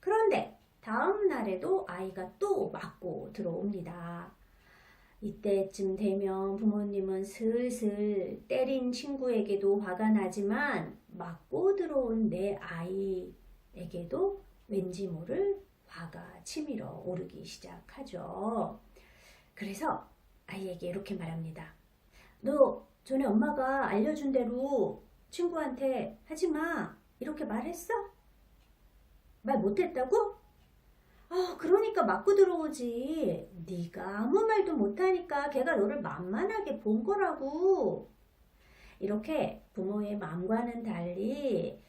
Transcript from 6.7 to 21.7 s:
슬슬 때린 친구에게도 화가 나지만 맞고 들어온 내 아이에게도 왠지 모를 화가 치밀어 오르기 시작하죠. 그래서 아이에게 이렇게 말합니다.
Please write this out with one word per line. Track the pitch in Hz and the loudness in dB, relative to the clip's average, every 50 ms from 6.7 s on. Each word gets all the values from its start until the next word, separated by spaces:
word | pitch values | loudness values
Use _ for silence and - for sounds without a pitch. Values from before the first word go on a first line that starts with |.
| 208 208 208 202 202 202 190 190 190 190 196 | 2 2 0 -2 -2 -2 -2 0 0 -2 -4
슬슬 | 202 - - 233 220 226 233 247 247 220 220 226 208 202 202 208 208 208 196 180 - - - - | -6 -6 -2 0 0 2 2 0 0 -2 0 0 0 0 2 0 0 2 0 0 -2 -6 -8 -6
때린 | - - 254 254 254 277 262 247 247 | -4 0 0 2 2 2 0 0 0
친구에게도 | 247 233 - 285 277 269 262 247 240 214 196 202 202 196 196 196 196 208 | -2 -4 -4 -6 -6 -2 0 0 2 2 2 2 0 2 4 4 4 4
화가 | 208 190 - 214 214 220 | 2 -2 -2 2 4 6
나지만 | 220 208 190 185 180 208 202 196 214 262 294 285 254 - 165 156 - - _ | 6 6 4 2 -2 -2 0 0 0 2 0 0 0 -2 -4 -6 -10 -16 _
맞고 | _ - 185 170 170 170 - - _ - - 349 392 392 | _ -14 -12 -10 -10 -12 -14 -14 _ -4 2 4 4 4
들어온 | 403 349 320 302 277 254 233 226 226 220 196 | 4 0 0 0 0 0 2 2 2 2 2
내 | 165 180 190 202 202 | 2 0 -2 -2 -2
아이에게도 | 202 - - 175 165 170 180 185 196 196 196 190 180 180 180 - - - - - - _ _ - - 175 170 - 175 175 170 - - 370 392 392 - - - - _ - _ | -4 -6 -10 -8 -6 -6 -4 -4 -2 -2 -2 -2 -4 -4 -8 -14 -18 -20 -20 -20 -20 _ _ -14 -12 -12 -8 -8 -8 -8 -4 -2 0 0 0 0 -2 -10 -18 -20 _ -12 _
왠지 | 214 196 180 180 180 185 196 | -2 -2 -2 -2 -4 -4 -6
모를 | 185 170 156 165 - - 339 392 403 392 403 - _ _ _ _ | -4 -4 -6 -6 -6 -2 0 2 2 2 0 -4 _ _ _ _
화가 | _ - - 170 165 - 170 175 - - - - | _ -16 -14 -14 -12 -12 -14 -16 -16 -18 -18 -14
치밀어 | - - 320 302 294 262 214 - - - - - | -10 -8 -6 -6 -4 -4 -6 -6 -8 -10 -10 -6
오르기 | - 180 180 - - - - 165 | -6 -4 -4 -6 -8 -10 -14 -14
시작하죠. | - - - - 170 170 175 - - - - 269 - - 175 170 - 180 185 196 220 233 226 - - - - - - - - - - - - - - - - - _ _ | -14 -16 -16 -16 -18 -18 -18 -20 -20 -16 -16 -14 -12 -10 -10 -10 -8 -8 -4 -2 -2 0 0 -2 -2 -4 -10 -16 -20 -20 -20 -20 -20 -20 -20 -20 -20 -20 -20 -20 _ _
그래서 | - 208 202 196 196 285 302 - - - - - _ _ _ _ - _ | -10 -8 -8 -6 -4 -2 -2 -2 -2 -4 -14 -20 _ _ _ _ -20 _
아이에게 | - - 196 190 185 180 170 180 | -12 -10 -8 -6 -6 -8 -6 -6
이렇게 | 180 175 196 202 - 208 | -6 -6 -6 -6 -6 -6
말합니다. | 180 170 165 165 165 165 160 160 160 160 - | -6 -6 -6 -6 -6 -6 -8 -8 -12 -14 -16